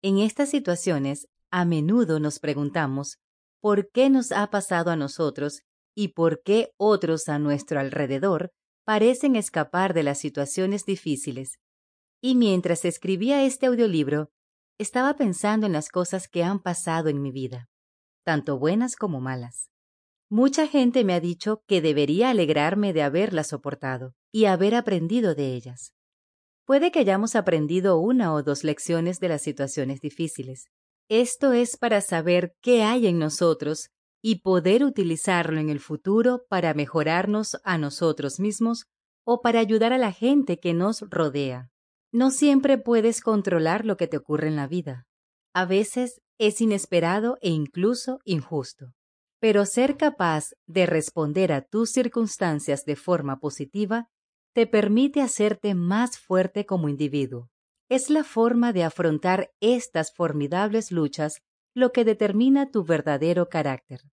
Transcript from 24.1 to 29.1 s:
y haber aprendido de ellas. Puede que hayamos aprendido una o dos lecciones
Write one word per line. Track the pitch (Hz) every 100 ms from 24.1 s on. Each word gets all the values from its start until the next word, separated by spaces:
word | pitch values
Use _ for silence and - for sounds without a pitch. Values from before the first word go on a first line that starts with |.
| _ _
y | 220 214
haber | 185 196
aprendido | 233 233 190 165 233 214 151
de | 139
ellas. | 127 123 127 - _ _ _ _ _ _ _
Puede | - 269 339
que | 349
hayamos | 202 190 226 226
aprendido | 190 165 151 175 190 170
una | 190 254 196
o | 156
dos | 143 143
lecciones | 156 147 - 165 170